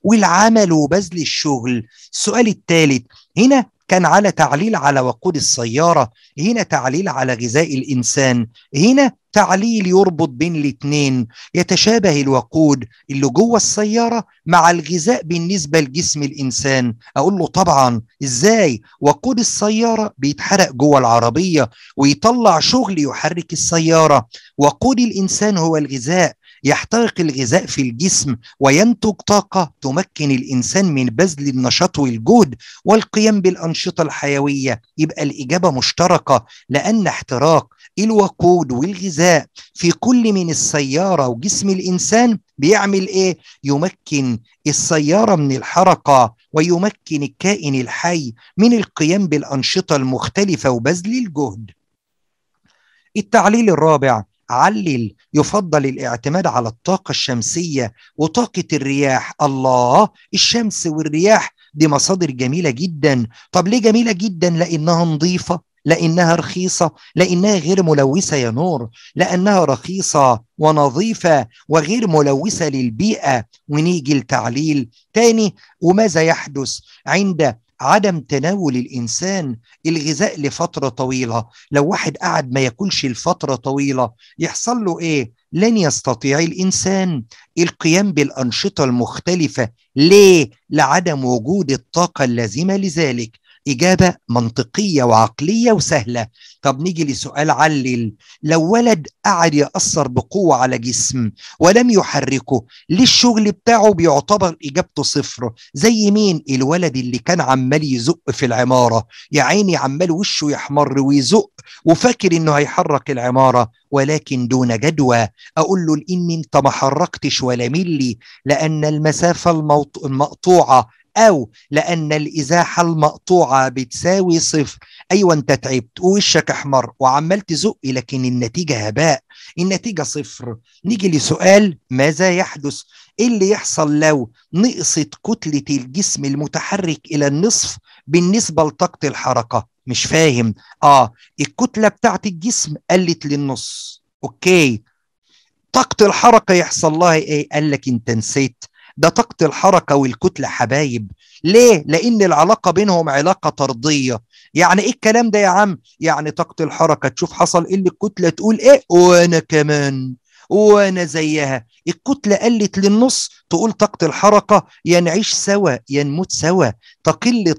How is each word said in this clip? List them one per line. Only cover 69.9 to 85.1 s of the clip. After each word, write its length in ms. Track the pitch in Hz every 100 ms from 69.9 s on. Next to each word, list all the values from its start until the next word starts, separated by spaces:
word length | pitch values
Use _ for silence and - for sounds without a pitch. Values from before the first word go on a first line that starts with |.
| 190 180 151 135 113 - -
ونظيفة 880 | 156 156 143 123 220 220 180 151 117 _ -
وغير 400 | 156 147 226 226
ملوثة 600 | 156 143 139 185 - 156
للبيئة. 760 | 135 123 110 202 220 151 127 - _ -
ونيجي 460 | 147 160 180 131
لتعليل 760 | 143 117 127 117 123 156 147 120 _ _
تاني، 420 | 214 233 226 214 - _ _
وماذا 420 | 170 190 220 160
يحدث 560 | 160 165 - 143 127 - - _ -
عند 500 | 165 196 165 147 113 _ -
عدم 400 | 127 196 202 170
تناول 560 | 123 143 147 202 165 127
الإنسان 800 | 120 131 117 - 180 196 147 117 _ _ 160
الغذاء 540 | 165 147 143 208 -
لفترة 480 | 143 - 170 - 135
طويلة؟ 560 | 120 131 131 127 117 113 _ _
لو 160 | 143 147
واحد 300 | 190 - 147
قعد 360 | 180 160 131
ما 80 | 131
ياكلش 460 | 131 - - - 139
لفترة 480 | 120 - 180 143
طويلة 560 | 127 139 139 139 131 120 - _ -
يحصل 460 | 160 - - 240
له 160 | 202 170
إيه؟ 320 | 170